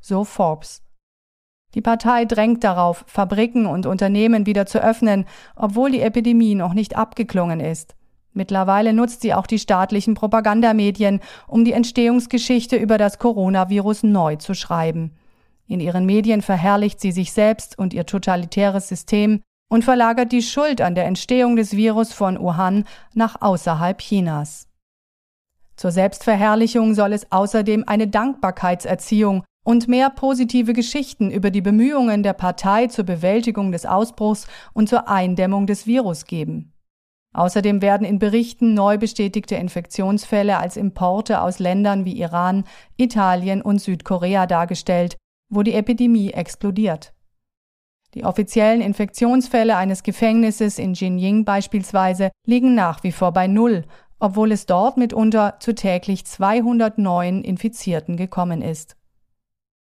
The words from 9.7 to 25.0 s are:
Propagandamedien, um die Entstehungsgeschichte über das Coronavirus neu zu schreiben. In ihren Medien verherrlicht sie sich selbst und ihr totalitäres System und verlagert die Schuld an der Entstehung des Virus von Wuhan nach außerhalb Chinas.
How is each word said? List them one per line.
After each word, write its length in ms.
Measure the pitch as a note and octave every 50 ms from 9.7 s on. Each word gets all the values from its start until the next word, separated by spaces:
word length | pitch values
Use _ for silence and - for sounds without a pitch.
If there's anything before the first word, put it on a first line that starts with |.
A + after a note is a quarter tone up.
| G3+ F#3 F#3+ G3 G#3 G3+ - A3+ G#3+
Propagandamedien, 1040 | - - G#3 G#3+ A3+ G#3 G#3+ G#3 A3+ A#3+ A3+ A3 A3 G3+ G3+ F#3+ G3+ G#3+ G3 G3+ G3 - - - - - -
um 160 | - A3+ A#3
die 80 | A#3+
Entstehungsgeschichte 1040 | - A#3+ A#3 A#3 - B3 A#3 A#3 A#3+ B3 A#3+ - - A#3+ A#3 - B3+ A#3+ A#3 - B3+
über 200 | A3+ A3 G#3 A3
das 220 | G#3 G#3 G3+ - -
Coronavirus 840 | - A#3+ A3+ G#3 F#3 F#3 F#3+ F#3+ F#3 F#3 G3+ G3+ F#3+ G#3 G#3+ G#3 -
neu 320 | G#3+ G#3 F#3+ E3 D#3 D3+
zu 180 | D3+ - - F#3+
schreiben. 640 | - - - E3+ E3+ E3 E3 D#3+ E3 E3 D#3 D#3 _ _ _ _ _ _ _ _ _ _
In 140 | - - F3+
ihren 260 | D#3 F3 F3 F3+ F#3
Medien 340 | F#3 G3+ G#3+ G#3 A3 A3 G#3
verherrlicht 600 | - - F#3+ F3 E3 G3 G3+ G3+ G#3 G#3 - -
sie 100 | - F#3+
sich 220 | F3 F#3 F3+ -
selbst 440 | - A3+ G#3 G#3+ A3 - - - -
und 160 | - G3 F3+
ihr 140 | - F3 E3
totalitäres 800 | - - G3 - F#3+ F#3 F3+ F3 E3+ - G3 G3+ G3+ F#3+ G3 F#3+
System 560 | - F#3 - - - G#3+ G#3 G#3 G#3+ G#3+ G3+ - _ _ _ _ -
und 140 | A3 A3+
verlagert 480 | A3+ C4 B3+ B3 A#3 A3+ A#3 B3 B3 A#3
die 120 | B3 A#3+
Schuld 380 | A#3 A#3 - C#4 D4 D4+ C#4 A#3
an 140 | B3+ F3 F3
der 120 | F3+ F3
Entstehung 500 | D#3+ F#3 - - - B3 B3+ B3 A#3+ A#3+
des 200 | A3+ A3 G3 G#3
Virus 360 | G3+ A3 A3+ G#3+ A3 A3+ A3+
von 260 | - - G#3 F#3 F#3+ -
Wuhan 460 | - F3+ E3 E3 F#3+ F3+ G3 G#3 G#3 - - - - - -
nach 280 | A3 A3+ A3 - -
außerhalb 580 | - G#3 F#3 E3+ - F3 D#3+ D#3 F3 F3 G3 -
Chinas. 680 | - - G#3 G3 F3+ E3 D#3 D3 D3 D3+ - - - _ _ _ _ _ _ _